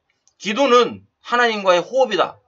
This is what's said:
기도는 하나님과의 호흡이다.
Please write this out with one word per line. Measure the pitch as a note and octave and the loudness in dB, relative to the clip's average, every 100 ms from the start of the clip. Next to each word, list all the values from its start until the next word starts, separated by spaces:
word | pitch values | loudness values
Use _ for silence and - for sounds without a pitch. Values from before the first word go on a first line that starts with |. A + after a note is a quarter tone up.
| _ _ _ _ | _ _ _ _
기도는 | F#3 A3 C#4 B3 A#3 G2+ _ _ | -8 -2 2 2 2 -4 _ _
하나님과의 | - A#3+ A#3+ G#3+ F#3+ F3 | -4 -2 0 0 0 0
호흡이다. | E3+ B3+ B3+ E3 C#3 - | 0 -2 0 0 -4 -6